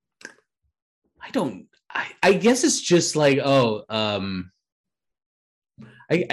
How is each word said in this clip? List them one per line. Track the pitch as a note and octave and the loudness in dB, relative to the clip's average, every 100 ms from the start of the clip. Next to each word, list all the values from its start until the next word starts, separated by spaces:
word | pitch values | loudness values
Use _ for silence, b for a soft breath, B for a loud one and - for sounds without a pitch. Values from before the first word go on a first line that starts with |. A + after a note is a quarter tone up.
| _ _ - _ _ _ _ _ _ _ _ _ | _ _ -20 _ _ _ _ _ _ _ _ _
I | - | -8
don't, | C4 C#3+ F#2 - _ _ | -6 -6 -8 -20 _ _
I, | - - - | -10 -10 0
I | F3+ | 2
guess | F#3 A3 B3 | 4 4 4
it's | D#4 - | 2 0
just | - E3+ - D3+ | 2 2 2 0
like, | D3 C3+ | 2 2
oh, | C#3 C#3 A#2 G#2+ - | 2 2 2 -2 -6
um, | A2 G#2+ G2+ F#2+ F#2 F2+ _ _ _ _ _ _ _ _ _ _ _ _ - B B B | -4 -2 -4 -4 -6 -10 _ _ _ _ _ _ _ _ _ _ _ _ -20 B B B
I, | E3+ F3 | -4 -2